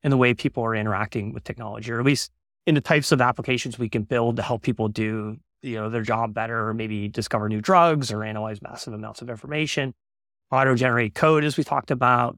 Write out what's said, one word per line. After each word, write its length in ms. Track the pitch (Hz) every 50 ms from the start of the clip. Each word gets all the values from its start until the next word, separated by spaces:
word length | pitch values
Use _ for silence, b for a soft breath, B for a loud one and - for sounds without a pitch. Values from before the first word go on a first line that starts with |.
| _
in 80 | 143
the 60 | 139 127
way 180 | 127 123 120
people 280 | 117 - 135 - - 117
are 120 | 113 110
interacting 580 | 107 107 107 101 95 107 107 - 117 101 104 -
with 100 | - -
technology, 480 | - 107 117 117 104 104 113 110 120
or 80 | 117 117
at 60 | 123
least 260 | 139 143 123 - - _ _ _ _ _ _ _ -
in 80 | 160
the 60 | 147
types 300 | - - 160 151 143 -
of 80 | 165 131
applications 600 | 123 123 120 - 123 - 127 120 - 135 117 -
we 100 | 123 110
can 140 | - 117 107
build 320 | 107 135 120 117 120 117
to 80 | 120 -
help 180 | - 123 110
people 280 | - - 120 - 110 107
do, 480 | 107 - 110 107 110 110 104 107 107 135 _ _ _ _
you 140 | - 131 117
know, 140 | 110 107 110
their 120 | 113 120
job 320 | 110 113 113 110 117 113 104
better, 340 | 113 113 113 117 117 110 110
or 60 | 110
maybe 340 | 113 110 110 107 104 104 104
discover 400 | 107 - 107 - - 110 107 104
new 140 | 107 107
drugs 500 | 107 - 190 180 170 170 160 151 135 113
or 120 | 104 107 107
analyze 380 | 110 107 107 107 110 107 101
massive 320 | - - - - - - 113
amounts 280 | 107 107 107 107 -
of 80 | 117 120
information, 640 | 117 107 - 139 147 151 156 147 - - 135 135 - _ _ _ _ _ _ _ _ _ _ _
auto-generate 640 | - 131 135 131 131 117 127 127 120 120 117 104 -
code, 300 | - - 156 160 151 147
as 100 | 151 143
we 80 | - 147
talked 280 | - - 139 - -
about 440 | 143 123 127 123 123 120 120 120 -